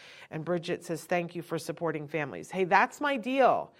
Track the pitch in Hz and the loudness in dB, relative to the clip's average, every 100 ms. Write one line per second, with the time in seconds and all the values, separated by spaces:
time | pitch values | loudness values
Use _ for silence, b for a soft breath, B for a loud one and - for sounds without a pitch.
0 | B B B 156 156 175 175 170 - 156 | B B B -8 -4 -4 -2 -6 -6 -8
1 | - 175 170 170 165 165 - 156 165 151 | -2 -2 -2 -8 -6 -6 -6 -4 -4 -4
2 | 147 160 143 90 - 185 180 196 247 - | -4 -4 -4 -6 -8 -2 4 6 4 0
3 | 285 277 220 269 240 110 73 b | -2 -2 0 4 6 4 -2 b